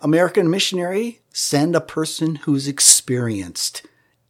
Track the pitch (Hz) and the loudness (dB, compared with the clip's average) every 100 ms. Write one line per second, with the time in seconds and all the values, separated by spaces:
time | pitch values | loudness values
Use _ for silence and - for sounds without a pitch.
0 | 147 160 175 190 170 185 190 185 175 190 | 2 4 4 4 2 2 0 -2 -2 -2
1 | 233 233 _ - - 143 156 170 160 - | -4 -8 _ -8 -2 2 2 0 -2 -4
2 | 156 - 160 156 - 139 135 139 - - | -4 -2 -4 -2 0 0 0 0 2 2
3 | - 123 120 104 92 - - - - _ | 2 -2 -2 -4 -6 -8 -8 -8 -16 _
4 | _ _ _ | _ _ _